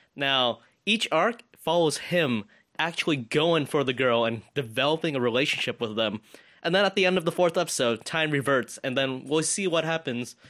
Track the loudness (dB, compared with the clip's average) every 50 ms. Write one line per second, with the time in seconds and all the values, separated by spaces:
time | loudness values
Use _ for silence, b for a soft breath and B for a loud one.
0 | B B B -4 -2 0 2 2 2 0 0 -4 b b b b b -2 -2 -2
1 | -2 0 2 2 2 2 0 -4 -10 _ _ -8 -4 0 2 2 2 2 0 -2
2 | -4 -2 0 0 2 2 0 -2 -4 -8 b b b b _ -4 -4 -4 -4 -4
3 | -2 -2 -2 -2 -2 -2 0 2 2 4 2 2 0 0 0 0 0 0 0 0
4 | 2 2 4 4 2 2 0 -4 -8 _ -8 -8 -8 -6 -4 -2 0 0 0 0
5 | 0 -2 -2 0 0 0 2 2 0 0 -2 -2 -4 -6 -4 -4 -6 -4 -2 0
6 | 0 0 -2 -4 -8 b b b b b b b b 0 2 2 2 2 2 2
7 | 2 4 2 2 0 0 0 2 2 2 2 0 -2 -2 -2 0 0 0 0 -2
8 | -4 -4 -2 -2 0 0 0 0 2 2 2 2 0 -2 -6 -8 -6 -4 -2 0
9 | -2 -2 -2 -6 -6 -2 0 0 0 0 -2 -2 -2 0 0 0 0 0 -2 -4
10 | -4 -4 -6 -6 -6 -8 -12 _ b b